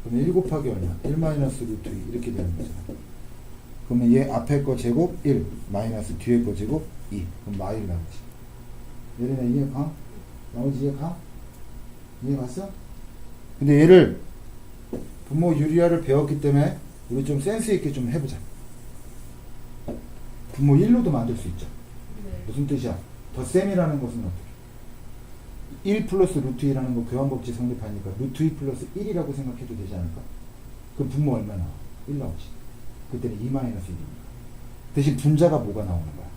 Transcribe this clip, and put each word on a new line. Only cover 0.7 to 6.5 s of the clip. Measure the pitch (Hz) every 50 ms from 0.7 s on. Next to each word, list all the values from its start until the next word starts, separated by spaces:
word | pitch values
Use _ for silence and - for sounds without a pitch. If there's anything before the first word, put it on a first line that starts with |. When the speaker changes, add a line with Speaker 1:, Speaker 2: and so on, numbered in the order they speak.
| - 92 90 87 87 - -
Speaker 1:
일 | 139 143 160
마이너스 | 160 156 151 147 139 131 - - 120
루트 | 113 107 - - -
이 | - 98 - -
이렇게 | 117 120 120 120 98
되는 | 95 90 87 85 80
거잖아. | - - - - - - - - - - - - - - - - - - - - - - - - - -
그러면 | 123 120 123 117 117
얘 | 131 139 139
앞에 | - 127 117 - 147 139 139
거 | 139 131
제곱 | 123 - 120 120 139 170 180 - - -
일 | 147 135 101 90 90 - - - -
마이너스 | 101 98 110 113 113 107 98 - 95 87
뒤에 | - 117 120 120 117
거 | 113